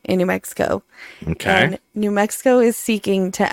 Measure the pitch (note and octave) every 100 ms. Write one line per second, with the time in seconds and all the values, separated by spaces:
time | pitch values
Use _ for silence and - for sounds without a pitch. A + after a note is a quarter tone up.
0 | - F#3 F3+ F#3 - - - G3+ - -
1 | - - E2 E2+ - F2 C3+ F#3+ _ G#3
2 | G#3 G3+ G#3+ - C4 B3+ A#3 A3+ - G#3+
3 | - F#3+ F#3 - G3+